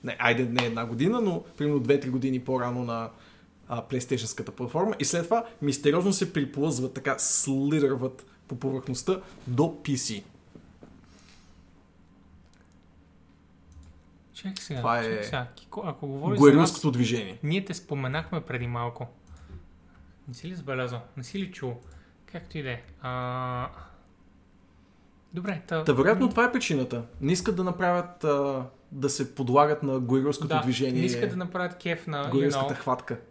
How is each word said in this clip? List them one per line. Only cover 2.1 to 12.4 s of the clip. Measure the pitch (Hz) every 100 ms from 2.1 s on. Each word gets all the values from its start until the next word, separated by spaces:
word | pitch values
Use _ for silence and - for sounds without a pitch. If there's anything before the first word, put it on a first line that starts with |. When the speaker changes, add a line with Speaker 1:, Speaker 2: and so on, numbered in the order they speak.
Speaker 1:
години | 127 131 127
по-рано | 123 131 123 123
на, | 123 117 113 - - - - _ -
а, | 117 -
PlayStation-ската | 127 123 127 110 - 101
платформа | - 123 156 196 -
и |
след | 135 170
това | 170 226 226 -
мистериозно | 143 139 151 156 185
се | 190 175
приплъзват, | - 135 - 151 127 127
така | 135 131 131
слидърват | - - - 135 139 156 139 131 127 - - - -
по | 123
повърхността | 135 131 - 123 - 185 - - -
до | 123
P | 165 - -
C. | 131 - 107 - - - - - - - - - - - - - - - - _ _ - - - -